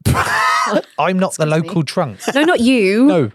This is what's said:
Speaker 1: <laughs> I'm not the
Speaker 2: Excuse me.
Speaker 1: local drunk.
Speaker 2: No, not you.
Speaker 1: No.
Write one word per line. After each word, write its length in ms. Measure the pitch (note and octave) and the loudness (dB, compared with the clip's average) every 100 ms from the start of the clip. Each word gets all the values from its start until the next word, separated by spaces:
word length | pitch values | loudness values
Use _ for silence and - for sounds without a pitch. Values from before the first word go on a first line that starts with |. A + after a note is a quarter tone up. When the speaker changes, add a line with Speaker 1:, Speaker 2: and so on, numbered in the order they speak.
| - | -2
Speaker 1:
<laughs> 0 | |
I'm 1120 | - - B5 B5 C6+ - - - - D#3+ F#3 | -2 -2 -2 -2 -2 -2 -4 -4 -4 -2 0
not 160 | F#3+ - | -2 -2
the 80 | |
Speaker 2:
Excuse 180 | D#3 D#3+ | -2 -2
me. 60 | E3 | -2
Speaker 1:
local 140 | E3+ | -4
drunk. 360 | C#3 F#3+ C#3+ F#2+ - | -2 -4 -4 -6 -4
Speaker 2:
No, 100 | C4+ | 0
not 160 | D#4 C#4+ | 2 2
you. 460 | A#3 B3+ F#3+ G#3+ C#4 | 2 2 2 4 4
Speaker 1:
No. 260 | E3+ A2 | 4 0